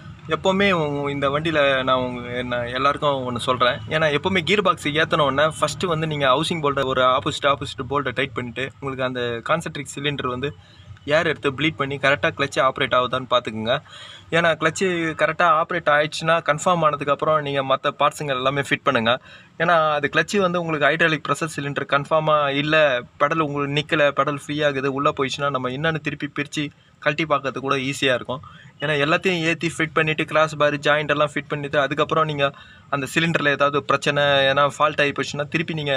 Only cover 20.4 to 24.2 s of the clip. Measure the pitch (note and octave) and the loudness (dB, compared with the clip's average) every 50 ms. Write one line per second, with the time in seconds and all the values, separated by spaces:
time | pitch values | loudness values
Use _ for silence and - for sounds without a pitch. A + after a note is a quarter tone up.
20.4 | F#3+ F3+ F3 F3+ E3+ D#3+ D#3 C#3+ C#3+ C#3 E3 E3 E3+ D#3+ D#3 C#3+ - - C#3+ - | 2 2 0 -2 -2 -2 0 2 2 2 4 4 2 2 2 0 -2 -2 -2 -2
21.4 | E3+ D#3 - D3+ C#3+ C#3+ C#3 C#3 C#3 - C#3 C#3+ C#3 - D#3+ D#3 D#3 D#3 D3+ D3+ | -4 -6 -4 -4 -6 -4 -4 -4 -2 0 -2 -2 0 2 0 2 2 2 2 2
22.4 | D3 C#3 C#3 C#3+ C#3+ D3+ D#3+ D#3 D3+ C#3+ B2+ B2 A#2+ - - - C#3+ C#3+ E3 E3 | 2 2 0 0 0 2 2 4 4 4 2 0 -4 -8 -4 -2 0 0 2 0
23.4 | D#3 C#3+ C#3+ C#3+ C#3+ C#3 C#3+ D3+ D3 - E3 D#3 D3 C#3+ C#3 C#3+ | -2 -2 -2 -4 -2 -2 -2 -2 -2 0 2 2 4 4 4 2